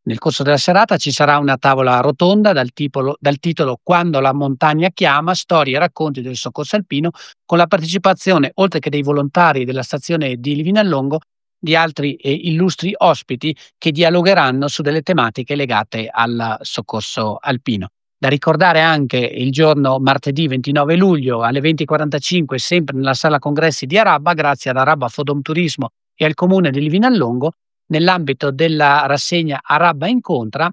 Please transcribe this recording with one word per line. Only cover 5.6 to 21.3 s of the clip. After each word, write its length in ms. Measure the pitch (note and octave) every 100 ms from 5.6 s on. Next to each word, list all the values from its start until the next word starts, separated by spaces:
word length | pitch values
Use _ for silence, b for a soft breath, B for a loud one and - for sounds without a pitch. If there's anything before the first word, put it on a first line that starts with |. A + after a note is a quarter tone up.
| C#3 C3+
e 40 |
racconti 420 | E3 - D#3 C3+
del 160 | B2 B2
soccorso 400 | B2 C3 D3 G#3
alpino", 340 | F#3 C#3+ E3 B B _ -
con 140 | F3
la 80 | E3+
partecipazione, 840 | F#3+ D#3+ F#3 F#3+ F3+ - F3 C3+ -
oltre 240 | F#3+ E3
che 100 | D3
dei 140 | D3
volontari 600 | C#3+ C#3+ C#3 F3+ F3 C#3 B2
della 180 | C3
stazione 540 | A#2 D3 - E3+ C#3 A#2+
di 180 | C3 D3
Livinallongo, 640 | D#3 G#3 G3+ C#3 C3+ D#3 _ _ _ _
di 160 | D#3 E3
altri, 400 | E3 D3 C#3+ C3+
eh, 160 | C#3
illustri 600 | D3+ F3 D#3+ F#3 - F3 G#3
ospiti 580 | F3+ C#3 - B2+ D#3 D3 B _
che 140 | E3
dialogheranno 760 | D3 E3 F3 F3 F#3 C3+ C3 C#3+
su 140 | -
delle 220 | C#3+ D#3
tematiche 500 | D3+ F3 A#2 A#2 A#2+ C#3+
legate 520 | C3+ G#2+ G#2+ A2+ A2
al 460 | A2+ A#2 A#2 A2+ A2
soccorso 760 | - - - A2 - - G#2+ G2+
alpino. 500 | - B2+ C3 G#2+ F#2+ _ _ _
Da 120 | C3+
ricordare 520 | C#3 - D3+ F3+ D#3+
anche 360 | D#3+ D#3 C3 B2+
il 340 | A#2+ G#2 C3
giorno 480 | C3+ D#3 D3 C3+ C3+
martedì 480 | C3+ C3+ C#3+ C#3 D#3+
ventinove 480 | C3 C3 D3 D3 E3+
luglio 480 | F#3+ D#3+ B2+